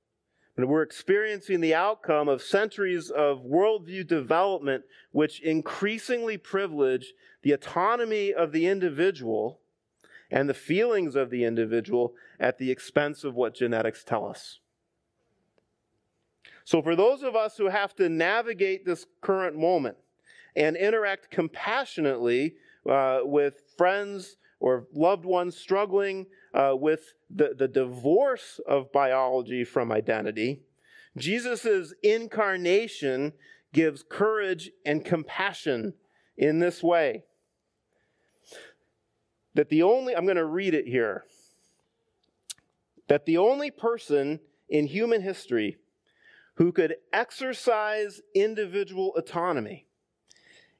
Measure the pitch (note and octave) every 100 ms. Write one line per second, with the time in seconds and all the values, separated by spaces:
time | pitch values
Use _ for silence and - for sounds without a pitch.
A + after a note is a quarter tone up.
0 | _ _ _ _ _ - B2+ D#3 D#3 -
1 | - G3+ G#3+ G#3 - F3+ D#3+ D#3+ G3 A3
2 | - D3+ D3 C3 - G3 G#3+ - F#3+ F3
3 | D#3 C#3 D3 C3+ B2+ D#3+ G#3 G#3+ E3 F#3+
4 | E3 E3 B2 E3 G3 F#3 C#3 C3 - -
5 | _ D3 D3+ - D#3+ D#3+ D3+ - G3+ A3
6 | - A#3+ A3+ G#3 - G3 G3 D3+ C3 B2+
7 | B2+ _ _ _ C#3 C#3 - E3+ G3 A#3+
8 | A3+ G#3+ G3+ F3+ E3 D#3+ E3+ G3 F3+ C#3
9 | F#3 D#3 A#2 G#2+ A2 - _ _ _ _
10 | _ - _ C3 C#3 B2+ - F3+ A#3+ G#3+
11 | E3 C3+ B2+ B2 A#2 A2+ A2 A#2 G#2+ A#2+
12 | A#2+ - - - B2 - C3 B2+ - D3+
13 | D3 D3 C#3+ A#2+ A#2 - A#2+ A2+ A2+ -
14 | - A2+ G2+ - - - _ _ _ _
15 | _ _ _ _ _ _ _ _ _ _
16 | _ _ _ _ - - - E3 D3+ E3+
17 | A3 C4+ C4+ A3+ G#3+ - G3 G3+ G3+ -
18 | F3+ D#3+ E3+ A3 A#3 F#3+ G3 F#3+ F3+ E3
19 | - _ - F#3+ F3+ D#3 E3 F3+ B2 -
20 | _ _ _ - - - D3+ E3 G3 A3
21 | G#3 G3 _ - D#3+ - - B3 C4 -
22 | D3 B2 A#2+ A#2+ D3+ - _ _ - C#3
23 | C3 C3 C3+ D3 C#3+ - _ - F3+ G3+
24 | G3+ G3+ F3+ - _ _ B2+ B2+ - D3
25 | E3 G3 F3 F3+ F3+ - - F#3+ G#3 G3
26 | G3 F#3+ F#3+ _ _ - C#3 C3 D3+ D#3
27 | - _ _ F#3+ C#3+ B2+ C3+ C3 B2+ B2
28 | C3 F#3+ C#4 B3 - - - C#3 B2+ C#3+
29 | C3+ C3 B2+ C3 A2+ B2 A#2+ C#3 A#2 A2
30 | G#2+ A2 G#2+ G#2+ A#2 C#3 _ _ _ -
31 | - C3 C#3 A3+ A#3+ A#3 A#3 G3 D#3+ D#3+
32 | G#3 A3 A3+ G#3 G3+ F#3 F3 G3 A3+ -
33 | C#3 C3 D3 - - - _ D3+ D#3+ C#3
34 | - - G#3+ G#3+ G3 F3 - _ D3+ D3
35 | - E3 D3 - G3 F3+ D#3 B2 G3 -
36 | _ _ _ - D3+ D#3 F3 E3+ E3+ E3+
37 | D3 D3 - _ _ _ _ _ _ _
38 | _ _ _ _ _ - - _ _ _
39 | _ _ _ _ _ - D3 D#3 F3+ B3+
40 | B3+ E3+ F#3 F3+ D#3+ E3+ G3 D#3 A#2 B2+
41 | A2+ F#2 - _ _ _ _ _ _ _
42 | _ _ _ _ - - _ _ _ _
43 | - D3 D#3 E3 G#3 C#4 D4 - - A#3
44 | - D3 C#3 D#3 - _ - D3+ D3 F3+
45 | A3+ A3+ F#3+ F#3 - A#2 G#2+ - _ _
46 | _ _ _ - _ - E3+ F3 D#3+ D#3+
47 | _ G3 A#3+ - C4 B3 B3+ G#3+ G#3+ G#3+
48 | G#3 G3 _ F#3+ G#3+ G#3+ G3+ G3 F#3 F#3+
49 | F#3+ E3 E3 F3 F3 D3 G#2+ G2+ _ _
50 | _ _ _ _ _ - _ _